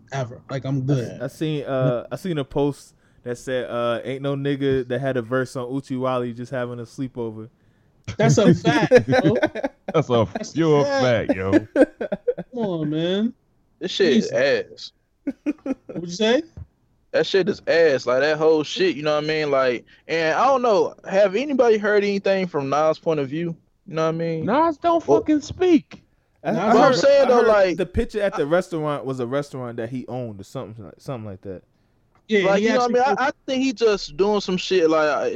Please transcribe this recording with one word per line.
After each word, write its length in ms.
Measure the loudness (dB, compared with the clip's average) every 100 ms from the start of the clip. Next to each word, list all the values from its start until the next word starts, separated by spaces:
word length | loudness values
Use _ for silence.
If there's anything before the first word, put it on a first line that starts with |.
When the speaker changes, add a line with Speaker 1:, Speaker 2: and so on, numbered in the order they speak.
| -12
Speaker 1:
ever. 300 | -8 -8 -10 -10
Like, 160 | -8 -4
I'm 160 | -4
good. 400 | 0 0 -2 -8
Speaker 2:
I 60 | -10
seen, 360 | -6 -6 -4 -4
uh, 400 | 0 0 0 -4
I 40 | -10
seen 220 | -6 -6
a 80 | -4
post 480 | -2 -2 -4 -12 _ _ _
that 140 | -10 -10
said, 320 | -6 -6 -4
uh, 320 | -4 -2 -2
"Ain't 180 | -6 -6
no 140 | -4 -4
nigga 520 | -4 -2 0 0 -2
that 120 | -4
had 160 | -2 -4
a 40 |
verse 340 | -2 -2 -4 -6
on 200 | -8 -8
Uchi 200 | -6 -6
Wally 360 | -2 -2 -4
just 180 | -8 -10
having 280 | -8 -8 -10
a 40 |
sleepover." 680 | -14 -10 -10 -8 -10 -10 -16 _ _ _ _ _ -14 0
Speaker 1:
That's 200 | 4 6
a 160 | 6
fact, 400 | 4 4 2 6
Speaker 3:
<laughs> 140 | 4 6
Speaker 1:
yo. 280 | 2 2 2 0 -4 -8 -8 -4
Speaker 3:
That's 180 | -2 2
a 180 | 2 2
Speaker 1:
That's 180 | -2 -8
a 20 |
Speaker 3:
pure 320 | -2 2 4 2
Speaker 1:
fact. 420 | 2 2 2 0
Speaker 3:
fact, 80 | -2
yo. 160 | 0 0 0
Speaker 1:
Come 840 | 2 2 0 -10 -6 -6 -6 -10 -6
on, 300 | -6 -4 -4
man. 420 | -4 -2 -2 -2 -6 _ _ _ _
Speaker 4:
This 120 | -8
shit 220 | 0 2 2
is 120 | 2
Speaker 1:
Jesus. 640 | 0 0 0 -4 -12 -20 -20 _ _ -12
Speaker 4:
ass. 80 | -10 -10 -8 -8 -10 -10
Speaker 1:
What'd 160 | -12
you 40 | -12
say? 340 | -4 0 0 -2 -12 -20 _ _ _ _
Speaker 4:
That 140 | -2 0
shit 240 | 2 0
is 120 | -2 0
ass. 400 | 4 4 2 0
Like, 140 | 0
that 180 | 0 2
whole 260 | 2 2
shit, 320 | 0 0 0 0
you 60 |
know 140 | -2 -2
what 80 |
I 40 | -2
mean? 220 | -2 0
Like, 360 | 2 2 -2 -8 _ -6
and 300 | -2 0 2
I 80 | 2
don't 160 | 2
know, 320 | 2 2 2 -4 -4
have 260 | 2 2 2
anybody 420 | -2 2 4 4
heard 240 | 2 2
anything 420 | 2 0 0 0 0
from 240 | -4 -2
Nas' 300 | 2 2 0
point 200 | -2 -2
of 80 | -2
view? 260 | -4 -6 -8 _ _ -10
You 80 | -2
know 80 |
what 60 | -2
I 80 | -2
mean? 280 | -4 -4 -2
Speaker 3:
Nas 320 | 0 0 0
don't 280 | 0 0 2
Speaker 4:
Well 120 | 2
Speaker 3:
fucking 200 | 2 -2
speak. 640 | -2 -2 2 4 2 -10 _ _ _ _ -4
Speaker 2:
I, 60 |
Speaker 1:
Nah, 180 | -2 4
Speaker 2:
I 20 |
Speaker 1:
but 100 | 6
Speaker 4:
I'm 100 | 6
Speaker 2:
heard, 20 | 6
Speaker 4:
saying, 320 | 4 4 6
Speaker 2:
I 20 |
Speaker 4:
though, 120 | 4
Speaker 2:
heard 240 | 6 4 4
Speaker 4:
like, 120 | 0
Speaker 2:
the 80 | -4
picture 360 | -4 -4 -2
at 140 | -4 -2
the 100 | 0
restaurant 580 | 0 -2 -4 -4 -4 -6
was 140 | -6
a 80 | -4
restaurant 500 | -4 -6 -10 -10 -10
that 120 | -8
he 180 | -8 -8
owned 320 | -8 -10 -12
or 40 |
something 420 | -14 -12 -12 -14 -20
like, 100 | -18
something 260 | -12 -12 -12
like 120 | -14
that. 220 | -12 -14 -16 _ _ _ _ _ -2
Speaker 1:
Yeah, 120 | 0
Speaker 4:
like, 220 | 2 2
Speaker 1:
he 40 | 2
Speaker 4:
you 60 |
know 80 | 2
what 40 | 2
I 20 |
Speaker 1:
actually 80 | 2
Speaker 4:
mean? 80 | 2
I, 80 | 0
Speaker 1:
posted 120 | -2
Speaker 4:
I 40 | -4 -6
think 180 | -2
he 80 | -2
just 440 | 0 2 2 -4 -2
doing 240 | 0 0
some 160 | 0 -4
shit 320 | 0 2 4
like, 200 | 4 2 0 0